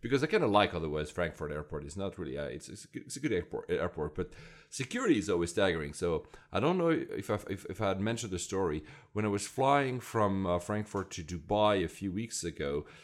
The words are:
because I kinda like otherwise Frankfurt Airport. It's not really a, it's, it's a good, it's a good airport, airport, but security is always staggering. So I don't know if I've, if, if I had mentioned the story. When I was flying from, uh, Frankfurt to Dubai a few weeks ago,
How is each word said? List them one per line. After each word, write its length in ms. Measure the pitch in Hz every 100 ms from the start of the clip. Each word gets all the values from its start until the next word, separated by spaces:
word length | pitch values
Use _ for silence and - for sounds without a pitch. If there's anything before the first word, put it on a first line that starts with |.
because 220 | 117 131
I 60 | 156
kinda 180 | 214 127
like 280 | 104 98
otherwise 360 | 85 80 76 78
Frankfurt 400 | - 85 - 76
Airport. 340 | 73 73 78
It's 120 | 73 95
not 220 | 98 90
really 160 | 78 67
a, 80 |
it's, 240 | 71 71 -
it's 160 | -
a 40 | -
good, 140 | - -
it's 100 | -
a 40 |
good 120 | 143
airport, 360 | 92 - - -
airport, 460 | 87 85 - 73
but 160 | - - - - - -
security 480 | - 127 247 247 123
is 100 | 98
always 220 | 87 85
staggering. 420 | - 95 80 73
So 320 | - 87 80 - - -
I 80 | 95
don't 180 | 139 185
know 120 | 165
if 400 | 156 - - -
I've, 140 | 104 -
if, 160 | 98 -
if 120 | 92
I 60 | 101
had 120 | 95
mentioned 300 | 104 117 110
the 60 | 90
story. 460 | - 95 92 76 - - -
When 120 | 104
I 40 | 107
was 160 | 101 -
flying 500 | - 135 143 135 127
from, 480 | - 117 101 95 95
uh, 140 | 87
Frankfurt 500 | - 104 104 101 95
to 120 | -
Dubai 600 | 80 87 - 104 107 101
a 40 | 82
few 240 | - 98
weeks 320 | 92 117 -
ago, 420 | 85 - 71 71 - -